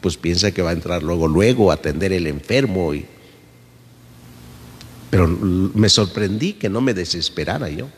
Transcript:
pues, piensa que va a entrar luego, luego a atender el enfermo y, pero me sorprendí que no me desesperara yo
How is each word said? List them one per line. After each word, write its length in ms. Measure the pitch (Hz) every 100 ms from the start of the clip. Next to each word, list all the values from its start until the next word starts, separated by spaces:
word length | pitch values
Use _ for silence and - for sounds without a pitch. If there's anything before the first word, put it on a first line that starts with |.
pues, 160 | 92 -
piensa 340 | 82 87 101
que 100 | 95
va 80 | 85
a 40 |
entrar 280 | 85 85 87
luego, 260 | 76 85 80
luego 440 | 78 110 123 98
a 40 |
atender 380 | 76 78 76 95
el 140 | 92 80
enfermo 680 | 71 - 123 131 92 82
y, 120 | 73 - - - - - - - - - - - - - - - - - - - - -
pero 180 | 98 82
me 640 | 87 98 90 95 104 107
sorprendí 640 | 113 98 107 101 107 180
que 160 | 208 107
no 120 | 107
me 120 | 131
desesperara 760 | 95 87 87 - - 76 80 78
yo 200 | 76 139